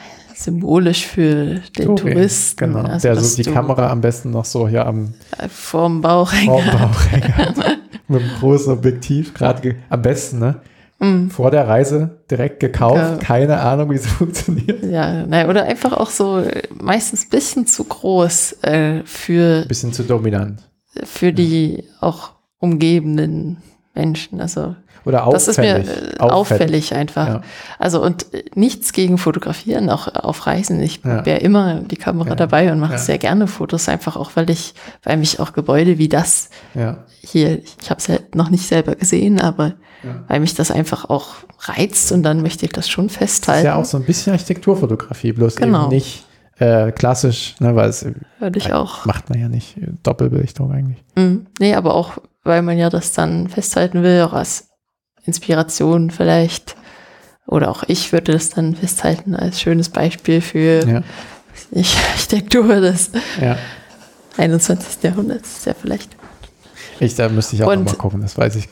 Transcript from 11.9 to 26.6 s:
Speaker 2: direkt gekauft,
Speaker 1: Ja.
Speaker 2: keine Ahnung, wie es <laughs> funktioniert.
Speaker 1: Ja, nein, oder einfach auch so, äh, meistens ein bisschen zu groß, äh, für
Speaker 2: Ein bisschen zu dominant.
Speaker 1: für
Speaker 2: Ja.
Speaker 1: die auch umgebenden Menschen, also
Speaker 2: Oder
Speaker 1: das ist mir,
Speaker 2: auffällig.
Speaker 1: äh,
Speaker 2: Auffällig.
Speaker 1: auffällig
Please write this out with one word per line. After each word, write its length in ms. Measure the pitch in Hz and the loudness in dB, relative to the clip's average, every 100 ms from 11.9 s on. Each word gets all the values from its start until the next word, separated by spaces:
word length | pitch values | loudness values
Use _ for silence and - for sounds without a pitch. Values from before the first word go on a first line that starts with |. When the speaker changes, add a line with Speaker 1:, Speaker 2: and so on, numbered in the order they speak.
| 151 160 - - | 0 -2 -6 -6
Speaker 2:
direkt 300 | 123 135 - | -2 -2 -2
gekauft, 360 | 131 - 117 151 | -2 2 4 4
Speaker 1:
Ja. 180 | 165 160 | 2 -2
Speaker 2:
keine 420 | - 120 147 151 | 0 2 4 2
Ahnung, 300 | 120 139 147 | 2 0 0
wie 40 | 135 | -2
es 100 | 113 | -2
<laughs> 0 | |
funktioniert. 760 | - 170 - - 160 120 233 | 0 -2 -2 -2 -2 -2 -4
Speaker 1:
Ja, 420 | 190 170 160 165 - | -2 -2 -2 -2 0
nein, 220 | 165 165 | 0 2
oder 140 | 196 | 2
einfach 300 | 190 233 254 | 0 0 -2
auch 160 | - 214 | 0 -2
so, 300 | - 196 190 | -2 0 0
äh, 240 | - - - - | -2 -4 -8 -6
meistens 460 | 113 214 - 208 - | -2 -2 -2 -6 -2
ein 40 | |
bisschen 380 | 240 - - 233 | 0 0 -2 -2
zu 160 | - - | -2 -4
groß, 800 | - 190 185 170 - - - | -6 0 2 2 0 -4 -4
äh, 380 | - 156 156 160 156 | 0 0 0 -2 -6
für 560 | - - 170 170 160 | -10 0 4 4 4
Speaker 2:
Ein 40 | 156 | 0
bisschen 260 | 113 120 | -4 -4
zu 100 | 123 | -4
dominant. 640 | 117 117 110 101 101 104 - _ _ - | 0 0 0 -2 -2 -8 -16 _ _ -14
Speaker 1:
für 240 | - - 180 | -12 -2 0
Speaker 2:
Ja. 40 | |
Speaker 1:
die 520 | 180 165 165 156 - - _ | 2 2 2 0 -2 -10 _
auch 300 | 170 - - _ _ _ | -4 -4 -10 _ _ _
umgebenden 1000 | 175 160 165 170 156 151 156 160 160 170 - _ _ - | 0 2 4 2 2 0 -2 -4 -6 -10 -14 _ _ -4
Menschen, 440 | 160 156 - - | -2 -2 -6 -8
also 340 | 170 156 147 175 _ _ - | -6 -6 -6 -8 _ _ -2
Speaker 2:
Oder 220 | 127 120 | 0 4
Speaker 1:
das 160 | 180 - | 2 2
ist 80 | - | 4
mir, 160 | 110 95 | 4 2
Speaker 2:
auffällig. 100 | - | 0
Speaker 1:
äh, 280 | - - - | -6 -8 0
Speaker 2:
Auffällig. 120 | 120 | 2
Speaker 1:
auffällig 600 | 180 202 110 | 4 4 2